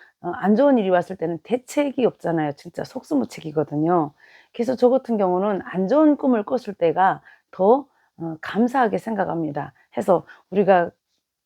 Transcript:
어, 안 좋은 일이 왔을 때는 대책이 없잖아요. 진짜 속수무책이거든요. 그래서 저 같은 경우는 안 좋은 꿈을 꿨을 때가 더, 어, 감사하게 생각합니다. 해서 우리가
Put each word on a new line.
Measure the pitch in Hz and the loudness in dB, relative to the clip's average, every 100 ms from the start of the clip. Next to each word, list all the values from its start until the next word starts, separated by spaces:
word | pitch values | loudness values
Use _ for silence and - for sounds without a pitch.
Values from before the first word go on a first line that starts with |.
| - _ | -20 _
어, | 175 | -10
안 | - 185 214 | -4 0 4
좋은 | 285 247 | 4 4
일이 | 190 | 2
왔을 | 180 175 190 | 0 0 -6
때는 | 170 165 | -6 -6
대책이 | - 247 - 294 285 262 208 | -6 -6 -4 -4 -2 0 -2
없잖아요. | - 175 165 151 | -2 -4 -2 -2
진짜 | - 175 - | -6 -12 -12
속수무책이거든요. | - 254 - 285 - - 156 151 143 147 160 180 151 _ _ - _ | -12 -12 -4 -4 -4 -8 -6 -4 -2 -2 0 0 -2 _ _ -20 _
그래서 | - 233 247 | -6 -4 2
저 | 247 | 2
같은 | 262 262 214 | 2 0 -2
경우는 | 185 180 208 185 | 0 0 -2 -4
안 | - 185 190 | -6 -4 0
좋은 | 285 302 285 | 4 4 4
꿈을 | 269 226 | 0 0
꿨을 | 208 247 - - | -2 -6 -6 -2
때가 | 165 156 185 151 _ _ _ | 0 2 2 0 _ _ _
더, | - 196 269 269 _ _ - | 0 4 4 0 _ _ -12
어, | 165 160 | -10 -10
감사하게 | - 196 240 262 226 185 | -6 0 0 2 0 -2
생각합니다. | 220 202 170 165 151 147 147 _ _ 123 | -6 -4 -4 -4 -4 -6 -10 _ _ -4
해서 | 196 170 - - - | 0 0 0 -20 -6
우리가 | 190 190 180 175 - _ _ _ _ | 0 4 2 2 -8 _ _ _ _